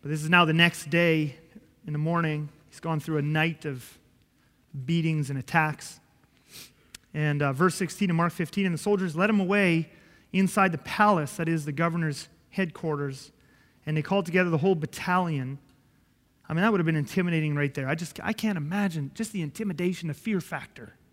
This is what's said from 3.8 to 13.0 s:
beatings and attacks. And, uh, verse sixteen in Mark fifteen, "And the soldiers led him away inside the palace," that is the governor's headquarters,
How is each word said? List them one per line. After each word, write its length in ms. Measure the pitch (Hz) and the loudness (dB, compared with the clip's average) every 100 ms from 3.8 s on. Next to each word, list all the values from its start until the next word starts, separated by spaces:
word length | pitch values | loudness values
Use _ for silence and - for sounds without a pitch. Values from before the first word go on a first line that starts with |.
| - - _ _ _ _ _ _ _ 143 | -14 -20 _ _ _ _ _ _ _ -12
beatings 460 | 127 170 165 156 139 | -2 0 0 0 -2
and 80 | 135 | -6
attacks. 640 | - 170 156 151 - - _ _ _ _ _ - - _ _ - _ | 0 2 2 -2 -12 -18 _ _ _ _ _ -20 -20 _ _ -20 _
And, 260 | 151 151 147 | -2 0 2
uh, 140 | 143 | 0
verse 220 | 131 180 - | 2 0 2
sixteen 340 | 180 - 202 | -6 -2 0
in 60 | 165 | 2
Mark 180 | 170 | 0
fifteen, 320 | - 165 - 190 | 0 -4 0 0
"And 80 | |
the 40 | 160 | 0
soldiers 380 | - 208 185 151 | 0 0 0 0
led 140 | 202 | 2
him 100 | 214 | 2
away 500 | 185 208 190 165 160 - - - _ | 2 2 4 2 0 -10 -20 -20 _
inside 360 | 185 190 - 190 | 0 2 4 2
the 60 | 160 | 0
palace," 600 | - - 208 190 143 - | -8 2 4 4 0 -4
that 100 | 165 | -2
is 160 | 165 | -2
the 80 | 147 | -2
governor's 560 | 135 165 170 160 139 - _ _ | -2 0 0 -2 -4 -12 _ _
headquarters, 840 | - 185 - 165 147 | -4 -4 -4 -4 -4